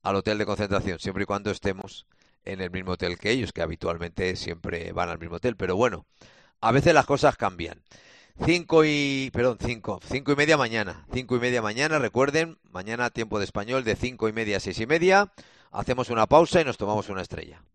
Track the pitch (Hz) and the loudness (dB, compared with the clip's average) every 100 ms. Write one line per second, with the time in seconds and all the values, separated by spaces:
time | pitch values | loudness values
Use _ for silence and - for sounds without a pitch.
0 | - 98 107 107 101 98 104 98 95 85 | 0 0 0 -2 -2 -2 -2 -2 -2 -6
1 | - 95 98 101 101 95 101 95 95 - | -6 -6 -4 -2 -4 -4 -4 -4 -10 -16
2 | _ _ _ _ - 95 92 92 92 90 | _ _ _ _ -12 -8 -6 -6 -6 -4
3 | 90 87 101 127 95 - 80 85 - 85 | -4 -4 -2 -2 -2 -4 -6 -4 -6 -6
4 | 85 - 92 92 - 85 90 85 85 90 | -8 -4 -4 -2 -8 -8 -8 -8 -6 -6
5 | 87 82 85 85 123 101 92 92 120 85 | -4 -6 -10 -4 -4 -2 -2 0 0 -2
6 | - _ - _ _ _ 113 131 135 151 | -14 _ -20 _ _ _ 2 4 6 6
7 | - 139 143 - 104 90 80 - _ - | 4 4 2 2 -4 -4 -10 -10 _ -20
8 | - - _ - - 175 165 160 156 147 | -20 -20 _ -4 0 0 4 4 6 2
9 | 143 135 135 120 123 110 123 117 - 95 | 0 -2 -2 0 0 0 -6 -6 -8 -10
10 | - 127 139 143 151 151 120 113 98 85 | -6 -4 0 2 4 4 4 0 -2 -8
11 | - 123 127 123 123 123 107 110 151 156 | -8 -8 -2 0 2 0 0 -2 0 0
12 | 117 120 139 147 165 - _ 90 101 117 | 0 2 2 2 -2 -8 _ -12 -8 -4
13 | 120 117 110 104 95 107 104 131 113 101 | -4 -4 -4 -4 -4 -6 -2 -2 0 -2
14 | 127 123 110 110 107 98 98 90 113 160 | -4 -2 -4 -2 -2 -2 -2 -6 0 2
15 | 180 190 202 - - _ _ - 104 127 | 6 4 4 -6 -20 _ _ -8 -2 -2
16 | 123 117 107 147 170 180 147 113 101 107 | 0 2 6 6 6 2 2 -2 -2 -2
17 | 95 95 87 80 - 76 _ | -2 -8 -8 -10 -14 -20 _